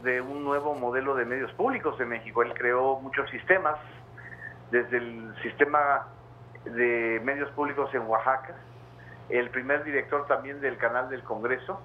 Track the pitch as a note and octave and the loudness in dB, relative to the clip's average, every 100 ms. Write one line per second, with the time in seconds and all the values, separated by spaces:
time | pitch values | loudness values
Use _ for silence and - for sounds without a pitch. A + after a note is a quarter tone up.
0 | B2 B2+ B2+ C#3+ C#3+ C#3+ D3 C#3+ B2 B2+ | 2 0 0 -4 0 0 0 0 0 0
1 | C3 C3+ A#2 C3 A#2 - A#3+ B3+ D#3 A#2+ | 2 0 0 -2 -4 0 0 2 -2 -2
2 | A#2+ A#2 A#2 A#2 A#2 - A#2+ B2 C3 C#3 | -2 -4 -2 0 2 2 2 4 4 0
3 | C3 C#3+ B2+ B2 - F#3+ D#3+ D3+ - - | -2 -4 -4 -6 4 4 4 -2 -6 -16
4 | - - - - - - - A#2+ A#2+ B2 | -18 -16 -16 -14 -14 -14 0 2 2 -2
5 | A#2 A#2 A2+ G#2+ A2+ - D3 D3 C#3+ C#3 | -2 -8 -12 -8 -8 4 4 6 4 2
6 | - - - - - - - A#2 A#2+ A#2+ | 0 -16 -20 -20 -18 -14 -8 2 4 4
7 | A#2 A2+ A#2+ C#3+ C#3+ - D3 C#3 C3+ C3+ | 2 0 0 -2 -4 -2 -2 0 0 0
8 | A2+ A2 C3 C3+ - F3 - - - - | 2 2 4 0 -2 -14 -16 -20 -20 -20
9 | - - - B2 A#2+ C3 C3 D3 D3+ C#3 | -18 -18 0 2 2 -2 0 0 2 -2
10 | B2 C#3+ C#3 - C3+ C#3+ C#3 A#2 A#2 B2 | 0 -2 2 0 0 -2 -2 2 2 2
11 | B2+ B2+ A#2+ G#2+ A#2 B2+ - G3 | -2 -6 -6 -4 0 -2 -4 -10